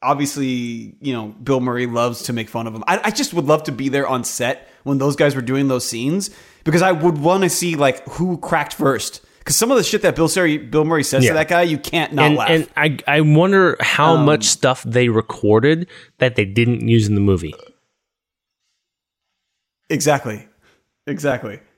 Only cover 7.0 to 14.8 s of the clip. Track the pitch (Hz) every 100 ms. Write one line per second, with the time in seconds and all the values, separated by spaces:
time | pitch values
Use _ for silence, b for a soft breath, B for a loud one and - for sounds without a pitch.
7 | 170 151 147 185 185 - 175 160 139 127
8 | - - 180 170 - 165 147 - 147 127
9 | - - b b - 143 226 262 170 208
10 | 190 131 160 190 175 151 120 151 156 165
11 | 135 - 123 156 156 170 175 151 - 170
12 | 156 147 151 151 110 160 - - 151 127
13 | - 147 151 151 180 196 180 - - -
14 | 151 165 147 151 110 - 139 127